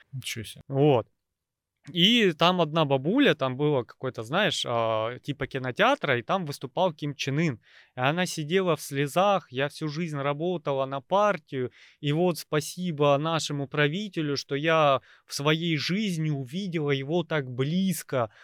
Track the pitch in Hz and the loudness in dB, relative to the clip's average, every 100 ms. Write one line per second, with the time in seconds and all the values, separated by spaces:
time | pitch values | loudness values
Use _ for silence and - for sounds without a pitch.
0 | _ 135 - - 104 - - 139 147 127 | _ -12 -10 -10 -12 -14 -4 2 6 6
1 | - _ _ _ _ _ _ _ - 175 | 2 _ _ _ _ _ _ _ -8 2
2 | 185 240 202 156 170 180 160 160 151 135 | 4 6 4 4 2 4 0 0 2 2
3 | 139 240 254 156 131 127 147 143 117 - | 2 2 4 2 0 0 0 0 -2 -8
4 | 131 120 113 131 127 107 131 120 113 110 | -8 -8 -4 -2 0 -2 -2 0 0 0
5 | 110 123 - 139 135 135 127 120 208 285 | -2 -6 -8 -6 -6 -6 -4 0 2 2
6 | - 120 113 185 160 143 - - 185 151 | 0 -2 0 -2 -4 -8 -8 -2 -2 -2
7 | 147 143 - 139 170 120 _ - _ - | -8 -6 -4 0 -2 -2 _ -20 _ -2
8 | 127 165 180 - 147 185 185 151 - 139 | 0 0 -2 -4 -2 0 2 0 -2 -2
9 | 143 170 202 190 - 127 143 - 156 147 | 0 2 2 2 -2 -4 -4 -4 -6 -4
10 | 175 147 139 143 170 175 151 135 135 139 | -6 -4 -2 -2 -2 -4 -2 -2 -2 -6
11 | - 190 208 185 - 135 123 - - _ | -2 2 2 0 -4 -6 -6 -8 -20 _
12 | 147 151 180 170 - 151 147 - 180 147 | -2 2 2 0 -2 -4 -2 -6 -4 2
13 | 147 139 156 165 - 147 135 147 147 165 | 4 4 2 -2 -2 -6 -4 0 0 0
14 | 214 175 151 139 - 139 156 160 151 131 | -6 -6 -4 -4 -4 -4 2 4 4 4
15 | - - - - 143 160 170 156 123 185 | 0 -20 -12 -4 0 0 0 -2 -2 -2
16 | 220 165 156 143 127 165 202 165 143 139 | -2 -2 -2 -2 -4 -8 -6 -4 0 -2
17 | 135 175 165 156 131 123 135 180 190 175 | 0 -2 -2 -4 -4 -4 -2 0 0 -2
18 | - 135 113 _ | -2 -2 -2 _